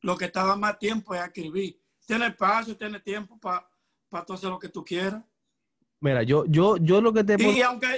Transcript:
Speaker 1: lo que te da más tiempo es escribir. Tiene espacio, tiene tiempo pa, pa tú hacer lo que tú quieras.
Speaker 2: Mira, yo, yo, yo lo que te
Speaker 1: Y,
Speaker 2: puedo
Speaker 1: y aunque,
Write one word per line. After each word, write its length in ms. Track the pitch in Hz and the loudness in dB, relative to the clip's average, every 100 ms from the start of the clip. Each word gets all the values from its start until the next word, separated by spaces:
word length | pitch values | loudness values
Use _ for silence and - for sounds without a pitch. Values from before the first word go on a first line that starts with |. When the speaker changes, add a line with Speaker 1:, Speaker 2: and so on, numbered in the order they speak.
Speaker 1:
lo 160 | - 180 | -6 -4
que 100 | 180 | -4
te 100 | 175 | -2
da 160 | 190 202 | 0 0
más 240 | 208 202 | -2 -2
tiempo 340 | 202 220 190 | -4 -4 -6
es 80 | 180 | -8
escribir. 560 | 175 190 160 175 190 - _ _ _ | -8 -10 -8 -6 -6 -10 _ _ _
Tiene 200 | 220 233 | -2 -2
espacio, 480 | - 190 220 226 208 | 0 0 0 -2 -10
tiene 240 | 208 208 | -10 -10
tiempo 360 | 202 208 202 226 | -8 -8 -10 -12
pa, 300 | 202 180 - _ _ _ _ | -8 -8 -8 _ _ _ _
pa 160 | 175 175 | -12 -10
tú 80 | |
hacer 160 | 185 190 | -8 -8
lo 80 | 185 | -8
que 120 | 185 | -10
tú 140 | 185 | -14
quieras. 400 | - 175 190 214 - _ _ _ _ _ _ _ | -6 -4 -4 -6 -14 _ _ _ _ _ _ _
Speaker 2:
Mira, 220 | 143 131 | 0 0
yo, 240 | 123 147 147 | 2 2 4
yo, 320 | 151 190 208 | 4 4 4
yo 240 | 160 190 | 4 4
lo 100 | 226 | 4
que 120 | 220 | 2
te 100 | 208 | 2
Speaker 1:
Y, 40 | 208 | 4
Speaker 2:
puedo 140 | 226 208 | 4 4
Speaker 1:
y 40 | |
aunque, 240 | 247 247 254 | 2 0 -4